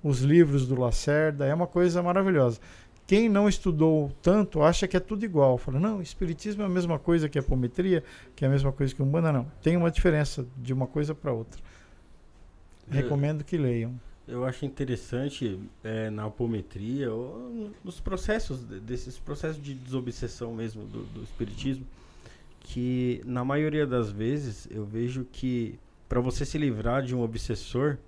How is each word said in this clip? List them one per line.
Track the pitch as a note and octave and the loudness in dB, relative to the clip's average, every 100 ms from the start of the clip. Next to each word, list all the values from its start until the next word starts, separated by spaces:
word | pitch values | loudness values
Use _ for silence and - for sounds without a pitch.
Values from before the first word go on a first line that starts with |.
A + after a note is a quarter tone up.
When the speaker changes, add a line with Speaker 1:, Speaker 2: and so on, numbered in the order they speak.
Speaker 1:
os | D3+ B2+ | 2 2
livros | C3+ E3 D#3+ C#3 B2+ | 6 8 8 6 2
do | C3 | 2
Lacerda, | B2 A2+ - D3 D#3 D3 C3+ | 2 2 2 2 2 0 0
é | |
uma | D#3 F3 | 0 0
coisa | F3 F3+ E3+ | 4 4 4
maravilhosa. | F3 F3+ G3 E3+ B2 A2+ - - - - - | 2 2 4 4 4 2 -10 -20 -20 -20 2
Quem | G3 A#3 | 4 6
não | G3+ G#3 | 6 4
estudou | G3 F#3+ D#3 D#3+ D#3 C#3+ C#3 | 4 0 4 6 4 2 0
tanto | - G#3 G3+ D#3+ | 4 4 4 4
acha | D3+ F3 F#3 | 6 6 2
que | F#3 | 0
é | |
tudo | F3+ G#3+ A3 | -2 -4 0
igual, | E3 C3+ B2 | 4 6 4
fala, | - C3 | 0 0
"Não, | G3+ G#3 | 0 0
espiritismo | E3 - F3 E3 G#3 G#3 | -6 -4 -4 -4 -6 -4
é | G3+ | 0
a | |
mesma | F3+ F3 D#3 | 0 0 -2
coisa | - E3+ D3+ | 2 2 4
que | C#3+ | 0
apometria, | C3 C3+ B2 - F#3 E3+ - - - - | 0 2 0 0 2 2 0 -20 -20 -2
que | C3+ | 2
é | |
a | |
mesma | C#3 C#3 | 4 2
coisa | C3+ C#3 | 0 -2
que | - | 0
umbanda", | C3+ D#3 E3 | 0 2 2
não. | C#3 C3 - | 2 -2 -2
Tem | - F3 | 2 4
uma | E3+ | 2
diferença | E3 F3+ D3+ C#3+ - B2 C3 | 4 4 4 0 -4 -8 -10
de | B2 | -4
uma | C3 B2+ | -2 -2
coisa | D3+ D3+ D3+ | -2 -2 -4
pra | D3 | -4
outra. | A#2 A2 - - - - - - - - - - - - - - | -4 -6 -12 -16 -18 -20 -20 -20 -20 -20 -20 -20 -20 -20 -20 -4
Speaker 2:
É. | C#3 | -2
Speaker 1:
Recomendo | B2 C#3+ C#3+ D3+ | 0 0 0 -2
que | C#3+ E3+ | -4 0
leiam. | C3+ A#2+ A2+ B2 - - - | 0 0 -2 -8 -14 -20 -12
Speaker 2:
Eu | A#2+ B2+ | -6 -4
acho | B2+ | -4
interessante, | C#3+ - C3 A#2 - B2 C#3 C#3 A#2 F#2+ G2+ - | -8 -6 -4 -4 -4 -4 -4 -4 -6 -6 -12 -14
é, | A2 A2 A2 | -8 -4 -4
na | G#2+ G#2+ | -4 -8
apometria, | G#2+ A#2 A2 F#2+ F#2+ G#2 C3+ C3 | -4 -2 -2 -6 -10 -6 -4 -4
ou | A2 C3+ A3 B3 A#3 G#3 G#3 | -4 -8 -12 -12 -10 -10 -12
nos | F#3 - | -14 -8
processos, | - F#3 - G#3+ - C3 A#2 | -6 -4 -2 -2 -2 -6 -8
de-, | G2 | -12
desses | A2 B2 A#2+ B2+ | -8 -8 -8 -12
processos | - D3 D#3+ D#3 | -10 -6 -6 -6
de | C#3+ | -10
desobsessão | C3+ B2+ C3 B2 A#2 A#2+ - A#2 | -12 -6 -6 -6 -6 -8 -6 -10
mesmo | A2+ A2+ G#2+ G#2 | -6 -8 -8 -12
do, | G#2+ | -12
do | G2+ G#2+ | -12 -12
espiritismo, | G#2+ - A2 G#2+ C3+ C3 C3 - - - - - - - | -14 -8 -8 -4 -4 -4 -8 -16 -20 -20 -20 -20 -20 -20
que | - A#2+ B2 B2+ B2 A#2+ B2 | -10 -4 -2 0 0 -2 -4
na | B2 | -4
maioria | B2+ C#3+ D#3 D3+ C#3+ | 0 0 0 0 0
das | B2 A2 | 0 -2
vezes | G2+ A2+ D3 C#3 G#2 - | -2 -2 -2 -4 -10 -10
eu | G#2+ G#2 | -10 -6
vejo | A2 A#2+ C3 B2+ | -4 -4 -4 -8
que | - C3 B2 A2+ - - _ - | -6 -4 -2 -4 -8 -18 _ -2
pra | B2 | 0
você | B2+ A#2+ C#3 | 0 0 -2
se | D#3 | 0
livrar | D3 A2 A2+ B2+ | -2 0 0 0
de | C3 B2 | 0 -2
um | |
obsessor | A#2 A2 - A2 - B2 D3 C#3 | -2 -4 -4 -6 -4 -2 0 -2